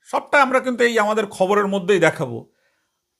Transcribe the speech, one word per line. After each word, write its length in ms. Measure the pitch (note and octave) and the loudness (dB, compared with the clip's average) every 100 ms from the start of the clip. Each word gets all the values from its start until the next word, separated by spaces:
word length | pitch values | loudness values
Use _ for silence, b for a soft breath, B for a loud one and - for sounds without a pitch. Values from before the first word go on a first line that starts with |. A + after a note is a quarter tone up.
| - | -8
সবটা 340 | C#4 - D4 | -8 0 2
আমরা 180 | C4 B3+ | 2 0
কিন্তু 240 | B3+ B3 | -2 0
এই 160 | A#3+ A3+ | 0 2
আমাদের 280 | G#3 G#3+ G#3 | 0 0 -4
খবরের 400 | - F#3+ G#3 G3 | -2 0 0 0
মধ্যেই 320 | G3 F3+ F#3+ | -2 0 2
দেখাবো। 500 | D#3+ D#3+ C3 A#2 - _ _ _ _ _ _ | 2 0 -8 -10 -16 _ _ _ _ _ _